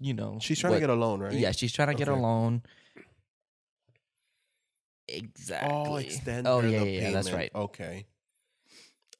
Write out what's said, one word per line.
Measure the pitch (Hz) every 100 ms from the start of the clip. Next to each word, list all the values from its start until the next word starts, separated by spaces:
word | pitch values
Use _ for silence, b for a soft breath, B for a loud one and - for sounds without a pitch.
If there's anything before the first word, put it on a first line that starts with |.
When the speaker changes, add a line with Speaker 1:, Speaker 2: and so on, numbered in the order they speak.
Speaker 1:
you | 135
know, | 117 107 107
Speaker 2:
She's | - 156
trying | 180
to | 170
Speaker 1:
what |
Speaker 2:
get | 147
a |
loan, | 117 117 98
right? | 98
Speaker 1:
Yeah, | 104 101
she's | - 120
trying | - 147
to |
get | 143 143
a |
Speaker 2:
Okay. | 139
Speaker 1:
loan. | 113 113 117 120 B B B B - _ _ _ _ _ _ _ _ _ _ _ _ _ _ _ _ _ _ _ -
Exactly. | 73 110 - - 78 143
Speaker 2:
Oh, | 147 147 147
extend | 135 131 127 120 123
Speaker 1:
Oh, | 123
Speaker 2:
her | 113
Speaker 1:
yeah, | 110
Speaker 2:
the | 101
Speaker 1:
yeah, | 95
yeah, | 101
that's | 98 95
Speaker 2:
payment. | 90 71
Speaker 1:
right. | 104
Speaker 2:
Okay. | 101 - 87 95 104 _ _ _ b b b b b b _ -